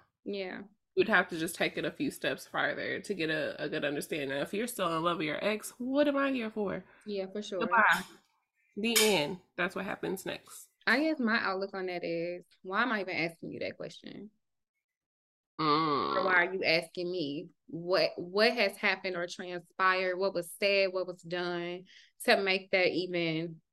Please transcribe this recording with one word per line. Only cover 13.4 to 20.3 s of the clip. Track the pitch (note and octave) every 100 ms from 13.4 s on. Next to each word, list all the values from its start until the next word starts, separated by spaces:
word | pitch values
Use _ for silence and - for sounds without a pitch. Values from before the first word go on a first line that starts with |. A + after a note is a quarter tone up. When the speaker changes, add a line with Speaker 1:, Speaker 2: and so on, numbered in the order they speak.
| -
Speaker 1:
you | -
that | F#2 -
question? | - - - - G#3 _ _ _ _ _ _ _ _ _ _ _ _ -
Speaker 2:
Mm. | D#3 D3+ D#3+ C#3 C#2+ -
Speaker 1:
Or | G3
why | F3+
are | F3
you | F#3
asking | F3 E3 E3+ - F3
me? | F#3 C#3+ D3 E3+ _ -
What, | E3 F3 F#3 D#3 -
what | F3 G3 A#3
has | B3 G3 -
happened | G#3 F#3+ F#3+ F3
or | F3
transpired? | - F3+ F3+ F3 - F#3 F#3 F#3 F3+
What | F#3+